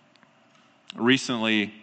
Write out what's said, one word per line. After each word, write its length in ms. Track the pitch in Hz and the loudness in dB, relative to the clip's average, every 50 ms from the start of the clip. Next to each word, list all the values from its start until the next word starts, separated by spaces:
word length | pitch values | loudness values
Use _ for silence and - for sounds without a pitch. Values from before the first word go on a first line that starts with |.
| _ _ _ _ _ _ _ _ _ _ _ _ _ _ _ _ _ - - | _ _ _ _ _ _ _ _ _ _ _ _ _ _ _ _ _ -18 -8
Recently, 800 | - 113 120 131 127 - - 127 117 110 110 110 107 101 101 - - | -2 2 2 2 2 0 -4 -4 -2 0 0 0 0 0 -2 -6 -14